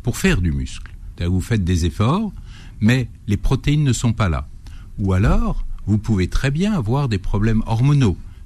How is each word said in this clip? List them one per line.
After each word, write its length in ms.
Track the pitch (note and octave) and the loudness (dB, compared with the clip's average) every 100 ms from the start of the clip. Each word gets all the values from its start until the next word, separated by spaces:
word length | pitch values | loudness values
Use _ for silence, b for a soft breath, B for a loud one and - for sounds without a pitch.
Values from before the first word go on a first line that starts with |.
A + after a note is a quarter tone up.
pour 160 | - - | -4 0
faire 240 | - - | 2 2
du 100 | F2 | 2
muscle. 400 | C#2 B1 - - - - - | -2 -4 -10 -12 -14 -14 -4
C'est-à-dire, 160 | F2+ | 0
vous 100 | F#2 | 0
faites 220 | - A2+ | 0 0
des 220 | F2 F2 E2+ | 2 2 0
efforts, 460 | - G#2+ F#3 G#3+ - B B B B | 0 0 2 -2 -8 B B B B
mais 280 | G#2+ B2+ A#2+ - - | 2 2 0 -8 -4
les 100 | G2+ | 0
protéines 460 | - B2+ - D3 | 2 2 2 2
ne 100 | C#3+ | 2
sont 200 | A#2 A#2+ | 2 0
pas 160 | G#2+ G2 | 0 0
là. 200 | C#2+ D2 - B B B - | 0 -6 -14 B B B -4
Ou 160 | G2 | 0
alors, 540 | F#2 A2 F#3 A3+ - - - - | 2 4 4 2 -2 -4 -6 -2
vous 140 | G#2 | 0
pouvez 280 | - G2+ F2 | 0 0 2
très 220 | - C#3 | 0 0
bien 240 | C#3+ G3+ | 0 0
avoir 340 | G#3 G#2 C3+ C#3 | 0 0 0 0
des 100 | G2 | -2
problèmes 420 | - G#2 A2 A2 A2+ | 0 0 2 2 0
hormonaux. 500 | A2+ C3+ C#3+ A#2+ D#2+ B B | 2 4 4 4 0 B B